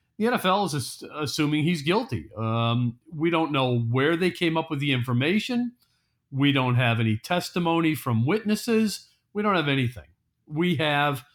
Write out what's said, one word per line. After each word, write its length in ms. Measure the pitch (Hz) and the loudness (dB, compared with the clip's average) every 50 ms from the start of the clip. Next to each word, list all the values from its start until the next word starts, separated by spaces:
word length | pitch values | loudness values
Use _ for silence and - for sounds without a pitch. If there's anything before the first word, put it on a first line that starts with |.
| _ _ _ | _ _ _
The 80 | - 208 | -2 0
N 80 | 240 247 | 0 0
F 120 | - - | 0 2
L 200 | 185 185 208 202 | 2 2 2 0
is 80 | 165 139 | 0 -2
ass-, 300 | 143 117 - - - 131 - 131 | -4 -4 -6 -10 -12 -14 -12 -8
assuming 500 | 151 151 - - - 151 147 151 156 151 | -6 -6 -4 0 0 0 2 2 2 2
he's 200 | 170 180 151 135 | 0 0 0 0
guilty. 480 | 160 180 233 - - 120 87 73 - - | 0 0 0 0 -2 -6 -8 -8 -10 -8
Um, 640 | 107 113 110 113 117 117 117 117 123 123 120 117 - _ - 175 | -6 -4 -2 0 0 0 0 0 0 0 -2 -4 -8 _ -14 -6
we 140 | 143 160 170 | -4 -2 0
don't 220 | 170 160 160 143 | 2 0 0 0
know 260 | 147 135 131 127 123 | 0 0 0 0 0
where 400 | 120 117 113 120 131 135 165 170 | 0 0 0 0 2 2 2 2
they 140 | 165 185 175 | 2 0 -2
came 260 | 175 - 175 165 160 | 0 0 -2 0 0
up 140 | 160 160 - | -2 -2 -2
with 80 | 156 139 | -4 -2
the 140 | 143 143 135 | 0 0 0
information. 800 | 123 120 131 120 120 135 160 196 214 - - 247 240 247 240 - _ _ _ _ _ _ _ _ _ _ _ | 0 0 0 0 0 2 2 0 0 -2 -2 -2 -2 -2 -4 -6 _ _ _ _ _ _ _ _ _ _ _
We 200 | 139 131 139 143 135 | -2 2 2 2 4
don't 200 | 135 131 123 123 | 2 2 2 2
have 260 | 123 131 117 117 113 | 4 4 2 2 2
any 180 | 113 110 107 | 2 2 0
testimony 760 | 107 - - 175 180 - - - 185 175 165 165 165 165 156 156 | -2 -2 -2 -2 -2 -2 -4 -4 -2 0 2 2 2 2 2 0
from 320 | - - 131 117 110 120 | 0 -2 0 0 2 2
witnesses. 840 | 143 196 220 220 208 214 208 - 240 226 220 220 208 - - - _ _ _ _ _ | 2 0 0 0 -2 -2 -2 0 0 2 2 2 0 -2 -6 -12 _ _ _ _ _
We 120 | - 208 214 | -6 -2 0
don't 120 | 214 190 | 2 2
have 120 | 170 151 | 2 2
anything. 420 | 143 139 135 123 117 - - - - _ _ _ _ _ _ _ | 2 0 0 0 -2 -4 -8 -14 -20 _ _ _ _ _ _ _
We 300 | - 151 156 180 180 170 | -6 -2 0 0 2 2
have 460 | 131 160 151 147 143 147 147 139 - - _ | 2 0 0 2 2 2 0 0 -4 -8 _